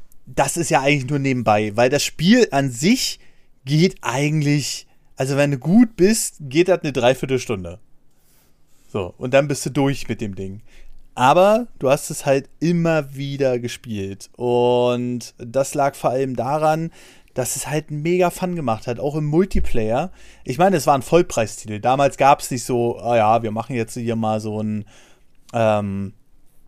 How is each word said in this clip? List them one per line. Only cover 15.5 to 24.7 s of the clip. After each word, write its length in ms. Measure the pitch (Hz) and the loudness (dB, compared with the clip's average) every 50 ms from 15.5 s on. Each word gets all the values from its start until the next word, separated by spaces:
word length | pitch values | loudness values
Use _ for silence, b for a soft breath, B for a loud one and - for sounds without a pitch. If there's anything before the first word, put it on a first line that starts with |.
| 113 135 135 - - | -2 -2 -2 -2 0
lag 220 | 147 135 139 139 | -2 -2 -2 -2
vor 160 | - - 147 | -2 -2 -2
allem 240 | 120 131 139 135 127 | 0 0 -2 -4 -4
daran, 560 | 117 117 131 147 156 156 156 156 160 165 165 B B B B B B B B B | -4 -4 -4 -2 0 0 0 0 0 -4 -8 B B B B B B B B B
dass 220 | - 127 - - | -6 -6 -4 -6
es 120 | 127 - | -8 -6
halt 220 | 131 147 156 151 - | -6 -6 -6 -6 -6
mega 380 | 147 147 147 170 180 180 180 175 | -8 -6 -4 -2 0 2 2 0
Fun 260 | - - - 180 175 | 0 -2 -6 -6 -4
gemacht 320 | 170 147 123 110 107 - | -4 -2 -4 -4 -4 -4
hat, 120 | 127 120 113 | -6 -6 -4
auch 160 | - 147 143 | -4 -4 -2
im 100 | 156 151 | -2 -2
Multiplayer. 840 | 147 147 170 202 196 - - - - - 120 110 107 113 131 165 185 b b b b b b b | 0 2 2 2 2 2 2 4 4 4 2 2 2 0 -2 -2 -4 b b b b b b b
Ich 140 | - 127 | -6 0
meine, 200 | 127 175 202 190 | 2 4 4 4
es 100 | 156 - | 2 2
war 80 | 156 143 | 2 2
ein 60 | 135 | 2
Vollpreistitel. 800 | 117 - 165 170 175 - - 127 113 104 - - - 107 107 104 | 2 4 4 4 4 2 0 -2 -2 -4 -4 -10 -10 -10 -8 -4
Damals 380 | 104 120 131 139 143 139 135 | 0 0 2 2 2 0 2
gab's 340 | - 139 135 147 147 - - | 4 4 6 6 4 2 -4
nicht 120 | 139 120 - | -8 -6 -4
so, 360 | - 127 120 120 120 - - | -2 -2 0 0 -2 -4 -4
ah 180 | 90 117 120 | -2 0 2
ja, 260 | 117 107 107 113 120 117 | 4 4 4 4 2 0
wir 80 | 107 | -2
machen 240 | 107 110 107 - 135 | -6 -6 -6 -6 -4
jetzt 180 | 120 113 - - | -6 -6 -6 -6
hier 200 | 131 117 113 113 | -8 -6 -4 -4
mal 240 | 113 113 110 110 107 | -2 -2 -2 -2 -2
so 220 | 107 110 104 110 | -4 -6 -6 -6
ein, 240 | 107 107 | -4 -4